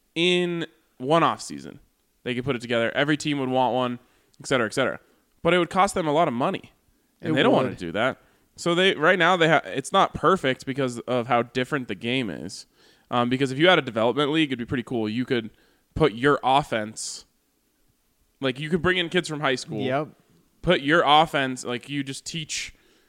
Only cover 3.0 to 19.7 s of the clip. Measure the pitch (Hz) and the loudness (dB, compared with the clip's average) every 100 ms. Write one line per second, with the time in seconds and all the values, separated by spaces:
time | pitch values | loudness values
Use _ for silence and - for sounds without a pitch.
3 | 147 151 151 143 127 127 123 127 123 120 | 0 0 -2 -2 0 0 2 0 -2 -6
4 | _ _ _ - - 131 107 139 113 - | _ _ _ -16 -2 0 0 0 -2 -4
5 | _ _ _ _ 170 180 170 190 196 190 | _ _ _ _ 0 2 2 2 0 0
6 | 160 147 160 120 165 175 - _ _ _ | 0 2 2 0 -2 -4 -10 _ _ _
7 | _ _ 165 147 233 202 131 - 85 92 | _ _ -2 2 4 2 0 -4 -6 -2
8 | 127 - _ _ _ - 170 170 190 139 | -2 -4 _ _ _ -6 -2 2 2 4
9 | 160 190 170 180 160 156 92 113 - 196 | 4 4 4 4 6 4 2 -6 0 2
10 | - - 156 185 135 127 - 131 127 117 | 2 2 2 2 0 -2 -4 -4 -4 -4
11 | - 123 120 120 120 127 123 147 117 95 | -4 -2 2 0 0 -4 -4 -4 -6 -8
12 | 117 131 107 64 85 - - _ _ _ | -4 -4 -4 -6 -10 -14 -18 _ _ _
13 | - 123 120 127 135 131 175 170 127 110 | -4 -2 0 0 -2 2 4 4 2 0
14 | 117 123 143 160 147 123 117 131 - 117 | 0 0 0 0 -2 -4 -6 -8 -6 -4
15 | 107 117 123 123 110 - _ _ _ - | -4 -4 -2 -4 -4 -12 _ _ _ 0
16 | 151 113 143 139 127 139 151 117 107 - | 0 2 0 2 2 2 2 -4 -6 -10
17 | - - - _ _ _ _ _ _ _ | -12 -14 -18 _ _ _ _ _ _ _
18 | _ _ _ _ 131 127 151 175 175 185 | _ _ _ _ -4 -4 -2 0 0 0
19 | 170 180 156 147 143 127 - | 0 -2 -2 -2 -2 -2 -4